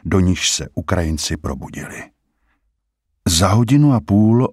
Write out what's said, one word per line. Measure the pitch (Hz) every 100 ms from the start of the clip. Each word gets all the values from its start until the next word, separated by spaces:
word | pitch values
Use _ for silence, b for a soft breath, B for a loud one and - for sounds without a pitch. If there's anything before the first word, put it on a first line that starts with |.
do | 85 95
níž | 90 90 -
se | - 73
Ukrajinci | - 71 90 82 78 - 80
probudili. | - 67 73 - 73 - - _ _ _ _ _ _ _ _ _ _ _ -
Za | 82 95
hodinu | 104 120 143 147
a | 123
půl | - 101 107 117 127